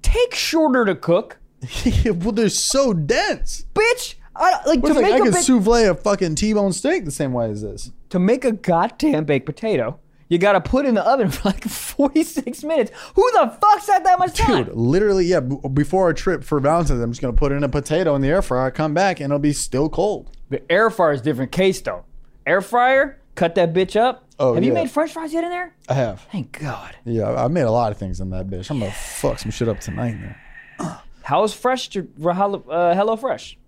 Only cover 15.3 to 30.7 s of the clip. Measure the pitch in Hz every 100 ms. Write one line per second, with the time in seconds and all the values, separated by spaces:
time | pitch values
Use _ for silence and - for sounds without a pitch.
15.3 | 175 127 139 151 135 147 190 180 - 190
16.3 | 156 - 147 135 165 151 127 117 117 127
17.3 | 113 147 143 143 143 143 160 175 143 135
18.3 | 180 196 127 131 131 156 151 196 175 139
19.3 | 143 147 139 - 127 151 - 202 190 -
20.3 | - - 135 - 175 226 220 175 143 131
21.3 | 127 127 175 190 185 - 90 - - -
22.3 | - - 185 - 240 247 269 285 - _
23.3 | - 170 165 170 170 190 208 240 254 _
24.3 | - 135 117 233 349 277 294 320 320 320
25.3 | 330 339 359 359 _ - 131 117 95 -
26.3 | 190 120 - 147 117 - - 117 113 104
27.3 | 123 120 170 120 117 113 104 95 87 95
28.3 | 92 95 92 98 143 101 104 - - 135
29.3 | 113 110 - 113 101 - 104 120 110 101
30.3 | - - - -